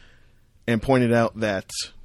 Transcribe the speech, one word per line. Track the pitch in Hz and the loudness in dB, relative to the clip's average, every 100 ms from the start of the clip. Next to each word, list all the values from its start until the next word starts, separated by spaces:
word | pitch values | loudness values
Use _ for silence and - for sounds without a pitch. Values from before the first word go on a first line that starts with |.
| - - _ _ _ _ - | -20 -20 _ _ _ _ -4
and | 113 | -4
pointed | - 131 120 | 2 2 4
out | 117 117 107 | 2 0 -2
that, | 110 95 - - - - | -4 -4 -6 -12 -12 -14